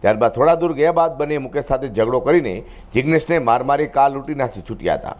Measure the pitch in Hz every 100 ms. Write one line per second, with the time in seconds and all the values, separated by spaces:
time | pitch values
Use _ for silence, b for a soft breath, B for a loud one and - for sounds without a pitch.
0 | 101 107 113 113 147 165 170 143 156 170
1 | 165 139 147 151 131 143 139 131 135 104
2 | 110 127 123 175 131 92 - B B -
3 | 139 160 156 165 120 120 131 143 151 143
4 | 139 135 139 147 127 98 87 110 101 73
5 | - -